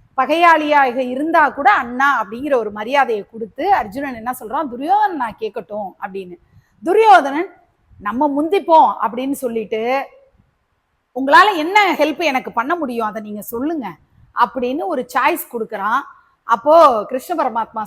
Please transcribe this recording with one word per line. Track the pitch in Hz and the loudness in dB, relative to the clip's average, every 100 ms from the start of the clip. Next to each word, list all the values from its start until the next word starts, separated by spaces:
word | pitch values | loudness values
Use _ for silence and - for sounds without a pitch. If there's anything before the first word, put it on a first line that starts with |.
| _ - | _ -4
பகையாளியாக | 254 320 349 320 302 294 262 240 | 0 4 6 4 4 2 2 0
இருந்தா | 247 247 311 330 285 | -4 -4 0 2 2
கூட | 277 320 | 2 2
அண்ணா | 381 240 247 277 254 | 2 0 -2 0 0
அப்படிங்கிற | 196 226 294 254 | -4 -8 -2 -2
ஒரு | 208 | -2
மரியாதையை | 208 214 277 247 214 - | -8 -2 0 0 -2 -8
கொடுத்து | 226 220 - 349 | -12 -12 -6 0
அர்ஜுனன் | 349 214 233 277 233 | 0 0 -8 -10 -8
என்ன | 226 262 | -10 -10
சொல்றான்? | 220 269 302 | -6 -6 -6
"துரியோதனன் | 240 294 403 415 330 | -6 -2 0 0 -2
நான் | 233 - | -8 -8
கேட்கட்டும்" | 220 220 190 208 196 - | -10 -10 -10 -10 -10 -12
அப்படின்னு. | 202 190 180 175 _ _ _ _ | -12 -12 -14 -16 _ _ _ _
துரியோதனன் | 214 415 440 359 277 285 392 - _ _ _ - | 0 4 8 6 6 -2 -6 -12 _ _ _ -12
"நம்ம | 208 233 294 | -8 -2 0
முந்திப்போம்" | 277 311 392 302 320 240 - | 0 0 0 4 6 6 2
அப்படின்னு | 214 240 269 | -4 -4 -6
சொல்லிட்டு, | 277 247 226 214 220 233 269 - - _ _ _ _ _ _ _ _ _ 254 | -6 -4 -6 -6 -4 -2 -4 -4 -14 _ _ _ _ _ _ _ _ _ -6
"உங்களால | 269 320 403 359 | 4 6 6 2
என்ன | 311 415 392 | 0 2 2
ஹெல்ப் | 277 302 302 | 2 0 0
எனக்கு | 330 262 - | -2 -2 -4
பண்ண | 233 247 349 | -4 -2 -2
முடியும், | 277 233 214 | -4 -4 -6
அதை | 214 | -6
நீங்க | 214 208 | -10 -12
சொல்லுங்க" | - 233 285 330 202 165 _ _ _ - | -10 -6 -6 -4 -8 -12 _ _ _ -2
அப்படின்னு | 247 262 247 285 381 | -2 -2 -4 -4 -4
ஒரு | 285 - 254 | -4 -4 -2
சாய்ஸ் | 277 339 - | 0 -2 -6
கொடுக்கறான். | 240 214 208 196 247 - - _ _ | -10 -8 -6 -2 -2 -4 -14 _ _
அப்போ | - 233 294 330 302 226 208 | -4 0 6 8 8 6 -2
கிருஷ்ண | 262 - 339 | -8 -6 -4
பரமாத்மா | 262 226 220 220 | -2 -2 -6 -8